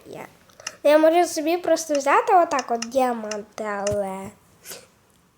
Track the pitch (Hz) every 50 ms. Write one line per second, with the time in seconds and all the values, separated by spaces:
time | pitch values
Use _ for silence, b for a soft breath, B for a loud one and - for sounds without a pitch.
0 | - - - - - - _ _ _ _ _ B B B B B - 285 294 311
1 | 311 320 320 349 349 330 339 320 294 320 349 349 349 339 320 320 330 - 302 285
2 | 269 277 320 453 480 466 415 359 330 330 311 262 247 - 240 233 233 233 247 269
3 | 254 247 240 226 214 214 214 208 208 - - - 220 214 202 202 196 208 208 208
4 | 196 190 190 190 196 208 - _ _ _ _ _ B B B B B B B _
5 | _ _ _ _ _ _ _